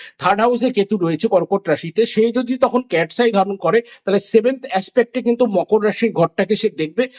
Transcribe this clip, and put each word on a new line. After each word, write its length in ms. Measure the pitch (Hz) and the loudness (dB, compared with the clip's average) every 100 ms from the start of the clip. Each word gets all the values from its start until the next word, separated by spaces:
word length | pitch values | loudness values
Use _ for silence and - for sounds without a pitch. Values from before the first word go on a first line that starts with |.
| - - | -20 -4
থার্ড 240 | 180 202 | 0 2
হাউসে 280 | 240 240 254 | 2 2 0
কেতু 280 | 202 196 208 | 0 0 0
রয়েছে 300 | 165 156 226 | 0 0 2
কর্কট 420 | 185 170 196 170 | 0 2 -2 -2
রাশিতে, 360 | 147 165 208 226 | -4 -2 -2 0
সে 260 | 214 233 | 2 2
যদি 260 | 240 247 254 | 0 -2 0
তখন 240 | 247 247 | 0 0
ক্যাটস 400 | 254 165 170 - | -2 -2 -2 0
আই 100 | 240 | 0
ধারণ 240 | 196 190 196 | 2 0 -2
করে, 260 | 160 226 | 0 0
তাহলে 380 | 233 - - 196 | -2 -8 -2 -2
সেভেন্থ 460 | - 220 240 262 254 | 2 2 2 -2 -4
অ্যাসপেক্টে 520 | 190 - 247 240 254 | -6 -2 -2 -2 -2
কিন্তু 240 | 220 240 240 | -2 0 0
মকর 400 | 190 - 220 208 | 0 0 0 0
রাশির 260 | - 226 | 0 -2
ঘরটাকে 440 | 170 165 - 190 208 | 0 0 0 -2 0
সে 140 | 214 | -2
দেখবে, 380 | 160 156 196 254 | -4 -4 -2 -4